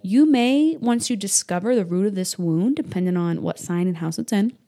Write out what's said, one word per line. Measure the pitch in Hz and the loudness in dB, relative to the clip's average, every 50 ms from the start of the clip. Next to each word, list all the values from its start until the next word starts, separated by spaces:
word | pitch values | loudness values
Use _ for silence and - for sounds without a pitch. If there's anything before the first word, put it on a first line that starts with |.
you | - 185 202 262 311 | -2 2 4 4 6
may, | 311 285 247 240 247 262 285 302 320 320 | 6 6 4 4 4 4 4 2 2 0
once | 311 233 233 240 240 233 - | 0 0 0 0 0 0 -2
you | 247 | -4
discover | 196 202 196 - - - - 180 180 185 233 254 | -4 -2 -2 -2 -2 -2 0 -4 -2 0 2 2
the | 233 190 | 2 0
root | 170 175 180 196 | 0 0 0 0
of | 214 196 | 0 0
this | 185 185 - - - | -2 -4 -6 -4 -4
wound, | 175 165 160 165 185 240 285 | -2 0 2 2 2 0 0
depending | - 294 - - 185 180 180 180 | -2 -4 -4 -4 -2 -2 0 0
on | 175 170 170 170 - | 0 0 0 -2 -2
what | 160 170 165 - | -4 -6 -6 -6
sign | - - 175 175 180 | -6 -4 -2 0 0
and | 185 180 | -2 -2
house | 165 165 160 165 | -2 -4 -6 -4
it's | - - - | -6 -6 -2
in | 226 202 202 240 - _ _ | 0 0 0 0 -4 _ _